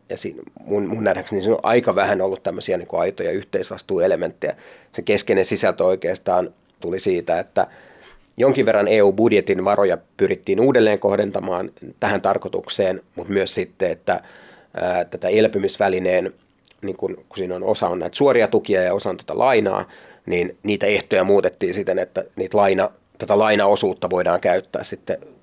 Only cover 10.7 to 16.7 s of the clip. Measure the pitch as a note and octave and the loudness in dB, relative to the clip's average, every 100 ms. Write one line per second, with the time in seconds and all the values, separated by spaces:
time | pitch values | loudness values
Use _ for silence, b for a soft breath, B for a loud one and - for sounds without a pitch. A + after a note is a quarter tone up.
10.7 | B2 G#2+ G2+ G2+ G2+ G2+ G2 F#2+ F2+ G2 | 4 4 2 2 0 0 -4 -4 -4 -6
11.7 | - - - G#2 G2+ G2 G2+ F#2+ F#2 - | -12 -20 -6 -2 0 0 -2 -4 -8 -6
12.7 | - F#2+ F#2 - - - G2 F#2+ - F#2 | -2 -2 -2 -10 -14 -4 -2 -2 -4 -8
13.7 | - F2+ E2 - G2 - B B B B | -4 -4 -2 -4 -4 -6 B B B B
14.7 | - F2+ F2+ E2+ F#2 G#2 G#2+ A2 G2+ G2 | -6 -4 -2 -4 -4 0 2 2 0 -2
15.7 | - G2+ F#2 F2+ F2+ F#2 - _ _ _ | 0 0 0 0 0 -2 -8 _ _ _